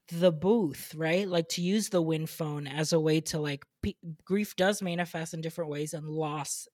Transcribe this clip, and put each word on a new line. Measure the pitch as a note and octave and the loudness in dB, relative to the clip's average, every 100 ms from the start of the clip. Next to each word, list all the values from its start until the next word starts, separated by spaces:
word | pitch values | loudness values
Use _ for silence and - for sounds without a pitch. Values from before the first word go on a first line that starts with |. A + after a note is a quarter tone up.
| - | -10
the | E3+ F3+ | 4 6
booth, | D#3 F3+ A#3 E3+ C#3 - | 6 4 4 2 -2 -10
right? | D3+ D#3+ F3+ G3+ | -4 0 2 2
Like, | F3 E3 | 0 0
to | - | 0
use | F3 G#3+ G3+ | 2 2 2
the | F3+ | 2
wind | D#3+ D#3+ D#3+ | 2 0 -2
phone | - D#3 D3 C#3+ | -4 -4 -4 -6
as | C#3+ D#3 | -4 2
a | E3 | 2
way | D#3 D#3 | 4 2
to, | D3+ D#3+ | 0 -4
like, | D3 C#3 - _ | -4 -6 -10 _
pe-, | G#3 - E3+ D#3 | -8 -6 -12 -12
grief | - G3+ G#3 - | -2 -2 0 0
does | F#3 G#3 | 2 2
manifest | F#3 F3 F3 E3+ E3 | -2 -2 -4 -4 -6
in | D#3+ | -6
different | D#3+ E3 D#3 | -6 -6 -6
ways, | D3 D#3 | -4 -6
and | D#3+ D3+ | -6 -6
loss | D#3 D3+ D3+ C#3 - - | -4 -2 -4 -6 -8 -10